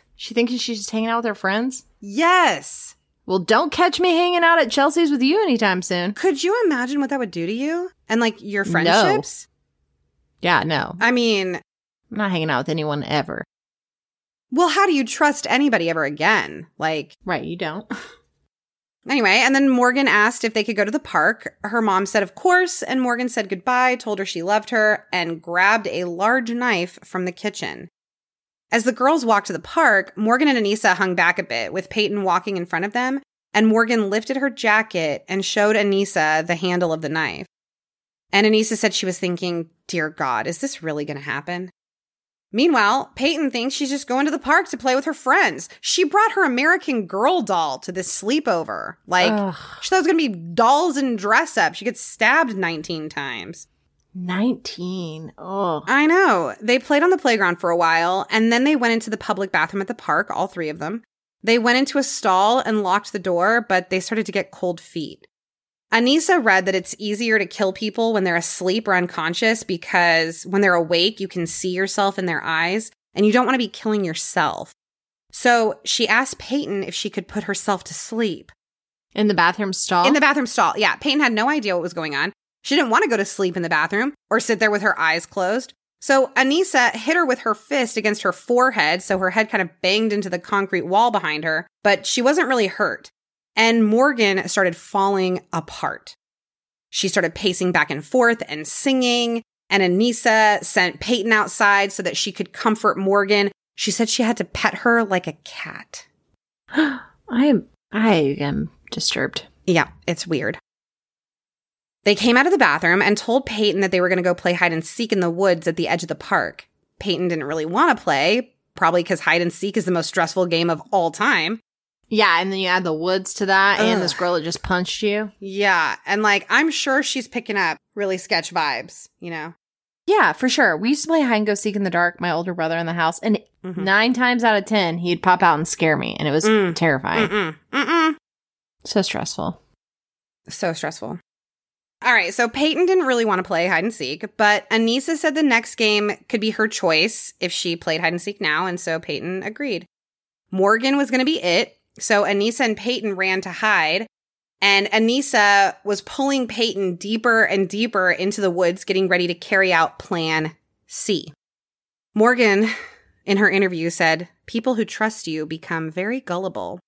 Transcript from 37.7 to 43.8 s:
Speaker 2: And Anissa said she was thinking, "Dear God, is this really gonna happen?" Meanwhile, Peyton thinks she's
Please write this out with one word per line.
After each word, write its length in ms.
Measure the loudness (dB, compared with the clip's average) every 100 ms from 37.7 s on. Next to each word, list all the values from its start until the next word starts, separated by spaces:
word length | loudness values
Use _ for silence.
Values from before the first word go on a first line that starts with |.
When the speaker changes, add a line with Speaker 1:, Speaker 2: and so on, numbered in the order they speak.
| _ _ _ _ _ _
Speaker 2:
And 140 | 2 4
Anissa 320 | 4 2 0
said 160 | -2
she 100 | -2
was 140 | -4 -4
thinking, 500 | -4 -4 -4 -4 -8 _ -8
"Dear 220 | -6 -4
God, 380 | -4 -2 -2 -4
is 160 | -6
this 200 | -6 -6
really 220 | -6 -6
gonna 160 | -6 -8
happen?" 480 | -8 -8 -6 -8 -10 _ _ _ _ _ _ _ _ 0
Meanwhile, 540 | 2 4 4 2 -2 -4
Peyton 340 | -2 0 -2
thinks 240 | -2 -4
she's 160 | -4